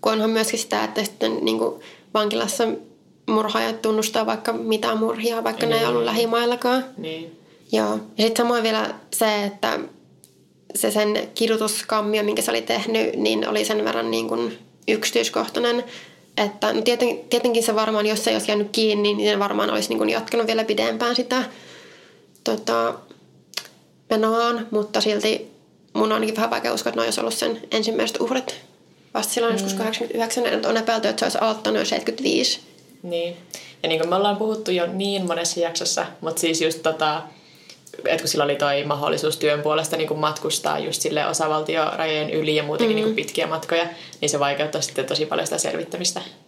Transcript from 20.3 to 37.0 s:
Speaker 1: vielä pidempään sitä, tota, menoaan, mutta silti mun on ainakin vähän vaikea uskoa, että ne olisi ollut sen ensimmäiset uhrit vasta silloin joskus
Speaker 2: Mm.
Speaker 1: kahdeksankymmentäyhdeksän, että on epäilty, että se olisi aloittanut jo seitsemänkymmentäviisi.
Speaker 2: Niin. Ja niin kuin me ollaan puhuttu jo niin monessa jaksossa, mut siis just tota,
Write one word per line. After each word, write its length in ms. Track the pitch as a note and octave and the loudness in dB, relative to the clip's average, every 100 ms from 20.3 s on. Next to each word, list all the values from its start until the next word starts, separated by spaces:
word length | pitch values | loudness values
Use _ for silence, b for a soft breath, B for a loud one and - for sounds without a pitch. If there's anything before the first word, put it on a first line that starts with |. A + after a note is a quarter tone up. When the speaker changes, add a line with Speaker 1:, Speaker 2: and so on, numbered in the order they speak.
| A#3 A3+ | 0 2
Speaker 1:
vielä 160 | A3+ | 0
pidempään 520 | A3 G#3 A3 A3+ A#3+ A#3+ | 0 2 0 0 0 0
sitä, 280 | B3 B3+ C4 B B B B B B B B _ | 0 0 -2 B B B B B B B B _
tota, 500 | - A2 - A#2 A#2 - - - - - _ - - - _ _ _ | -4 -2 0 0 0 -2 -12 -20 -20 -20 _ -14 -14 -20 _ _ _
menoaan, 580 | A3 A3 A3+ A#3 A#3 A3+ | 2 4 4 2 0 -2
mutta 300 | G#3+ G#3 G#3+ | -2 0 0
silti 500 | G#3+ G#3 G#3+ A3 - - _ _ _ | 2 2 2 0 -4 -18 _ _ _
mun 100 | - G#3+ | 0 2
on 60 | |
ainakin 240 | A3 A3 A3 | 2 0 0
vähän 140 | A3+ | 0
vaikea 240 | A#3 - | 0 0
uskoa, 160 | - - | 0 0
että 120 | A3+ | 0
ne 40 | A#2 | 0
olisi 140 | A2 | 0
ollut 140 | A2+ | -2
sen 280 | - A#3 A3+ - | 0 -2 -2 -2
ensimmäiset 500 | A3 A3 A3+ A3+ - | -2 0 0 0 0
uhrit 340 | A#3 C4 B3+ - - - _ _ - | 0 -2 -4 -10 -12 -20 _ _ -8
vasta 200 | - G#3+ | -4 -2
silloin 200 | - A#3 | 0 2
joskus 180 | G3 G3 | 0 -2
Speaker 2:
Mm. 40 | F#3+ | -2
Speaker 1:
kahdeksankymmentäyhdeksän, 680 | A3 A3+ A#3 A3+ A3+ A#3 A#3+ | -2 -2 -4 -2 -2 0 0
että 240 | G#3+ A3 | 0 2
on 80 | A3+ | 0
epäilty, 300 | A3+ A3+ A3 | 2 0 0
että 120 | A3 | 0
se 60 | G3 | 0
olisi 120 | - | 2
aloittanut 380 | A3 A3 G#3+ A3 | 0 0 0 0
jo 60 | G3 | 0
seitsemänkymmentäviisi. 720 | - - A3+ C4 - B3+ - - - - - | 0 -2 -2 0 2 2 -2 -8 -20 -20 -18
Speaker 2:
Niin. 340 | F3 E3+ E3+ F3 - B B B | -6 -4 -4 -8 -14 B B B
Ja 60 | D#3+ | -2
niin 100 | D#3+ | 0
kuin 100 | E3 | 2
me 60 | F3+ | 2
ollaan 220 | G#3 G3+ | 2 2
puhuttu 340 | A3 A3 - | 0 -2 0
jo 160 | F3+ F3 | 0 0
niin 400 | F#3+ G3 G3 F3+ | -2 -2 0 -2
monessa 320 | E3 E3+ - | -2 -2 0
jaksossa, 460 | E3 E3 - - F3 - | -2 0 -2 -2 -4 -6
mut 160 | D#3+ E3 | -6 0
siis 240 | E3+ D#3+ | 0 2
just 220 | D#3+ E3 | 0 2
tota, 380 | D#3+ D#3+ | -2 2